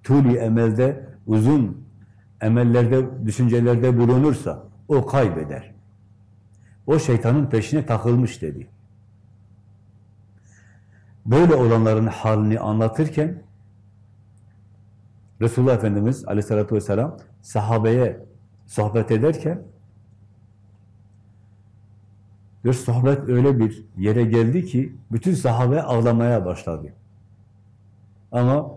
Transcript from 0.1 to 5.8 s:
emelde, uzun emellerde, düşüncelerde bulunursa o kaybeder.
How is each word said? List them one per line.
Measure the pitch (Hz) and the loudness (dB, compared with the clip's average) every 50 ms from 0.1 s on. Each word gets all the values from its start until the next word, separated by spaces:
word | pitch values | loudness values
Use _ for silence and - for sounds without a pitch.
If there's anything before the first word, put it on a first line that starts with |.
| 131 143 139 123 120 117 | 4 4 4 4 2 2
emelde, | 117 113 113 113 117 113 107 110 127 135 143 - - - - - - 107 | 0 0 2 2 2 2 2 2 0 0 0 -4 -10 -18 -20 -14 -4 -2
uzun | 110 110 107 127 151 147 120 95 85 - - - - - - - - - _ _ _ _ | 0 2 4 4 4 2 2 -2 -4 -10 -16 -20 -20 -20 -20 -20 -20 -20 _ _ _ _
emellerde, | 110 110 113 120 120 120 117 123 120 117 131 131 131 127 - - 113 | -2 0 2 2 2 2 2 2 2 2 2 0 0 -2 -6 -8 -8
düşüncelerde | 107 104 - 127 120 113 120 120 120 120 117 123 127 123 117 | -6 -2 0 0 2 2 2 2 2 2 2 2 2 2 4
bulunursa | 120 117 127 127 139 151 127 - - - 80 - - - - - - - | 4 4 4 4 4 2 0 -2 -4 -8 -10 -10 -14 -20 -20 -20 -6 -2
o | 151 135 - | 0 0 0
kaybeder. | - - 139 123 101 82 80 76 71 73 - - - - - | 0 0 0 0 0 -2 -4 -8 -8 -12 -14 -16 -18 -20 -20